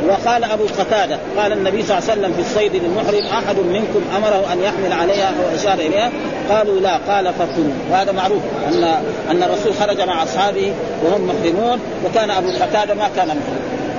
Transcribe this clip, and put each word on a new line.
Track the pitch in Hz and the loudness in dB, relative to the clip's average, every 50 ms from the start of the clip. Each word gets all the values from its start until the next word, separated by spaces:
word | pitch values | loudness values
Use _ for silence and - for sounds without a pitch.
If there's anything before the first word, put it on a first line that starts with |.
| 147 | 2
وقال | 170 196 190 - 233 240 240 233 | 2 0 2 2 2 2 2 2
أبو | 214 220 208 214 202 - 202 | 0 0 0 0 -2 0 -2
قتادة: | - - 220 208 190 143 151 - - - - | 0 2 2 2 2 0 -2 -6 -6 -4 -2
"قال | 196 208 202 | 0 0 0
النبي | 214 202 190 190 190 226 202 | 0 0 0 0 0 0 0
صلى | 170 202 | 0 0
الله | 180 - 220 | 0 2 0
عليه | 220 208 | 0 0
وسلم | 190 180 156 | 0 0 0
في | 175 | -2
الصيد | 170 - - 214 214 202 175 | -2 0 0 2 2 2 2
للمحرم: | 185 170 170 185 214 196 202 208 202 196 | 0 0 0 0 0 0 2 0 0 0
'أحد | - 196 233 214 202 196 196 | 0 -2 -2 0 0 0 0
منكم | 180 175 180 214 220 - - 202 175 - 175 | 0 0 0 0 -2 0 0 -2 0 0 -2
أمره | 202 220 214 208 190 196 - 180 | 0 2 2 2 2 2 0 0
أن | 180 185 | 0 0
يحمل | 208 185 190 196 175 - | 0 0 -2 -2 0 0
عليها | 160 170 180 196 202 190 | 0 2 2 2 2 2
أو | 190 175 - 180 175 - | 0 0 0 0 0 0
أشار | - - 202 190 | 0 2 0 2
إليها؟' | 180 160 156 180 202 226 247 - - - - - - - - | 2 2 0 2 2 0 0 -2 -4 -6 -6 -6 -4 0 2
قالوا: | 202 220 214 208 196 190 | 2 2 4 2 2 2
'لا.' | 190 190 170 | 2 2 0
قال: | 151 - 202 202 202 190 180 170 | 0 0 0 0 2 2 0 0
'فكلوا.'" | - 175 - - 180 156 147 135 127 123 151 | 0 -2 -2 0 0 0 0 0 -4 -2 0
وهذا | 170 185 196 196 | 2 2 2 0
معروف | 196 190 185 190 208 190 - 117 - - - | 0 0 0 0 0 0 -2 -4 -4 -4 -2
أن، | 143 165 175 175 165 160 151 151 175 170 - - - | 0 0 2 2 2 2 0 0 -2 -4 -4 -2 0
أن | 175 180 180 | 0 2 2
الرسول | 175 180 202 208 220 190 | 2 0 0 0 0 0
خرج | - 208 208 202 - | 2 0 0 2 0
مع | 185 180 175 160 160 | 0 0 0 -2 -2
أصحابه | 160 165 175 196 202 190 196 190 202 196 - - - - - - | -2 0 0 0 0 0 0 -2 -2 -2 -4 -6 -6 -4 0 0
وهم | 170 196 208 185 | 2 2 2 0
محرمون، | 180 - - - 170 165 196 226 240 247 240 - - - - 190 | 0 -2 0 0 0 2 2 2 0 0 -2 -4 -6 -6 -4 -4
وكان | 175 160 233 220 202 | 0 0 0 0 2
أبو | 202 190 180 185 175 - | 0 0 0 0 0 0
قتادة | 185 160 202 208 214 208 202 | 0 0 2 0 2 0 0
ما | 202 208 196 - | 0 0 -2 0
كان | 196 185 | 0 0
محرم | 160 151 143 127 - - - - - - - - - - | 0 0 -2 -4 -4 -6 -6 -6 -6 -6 -6 -6 -6 -6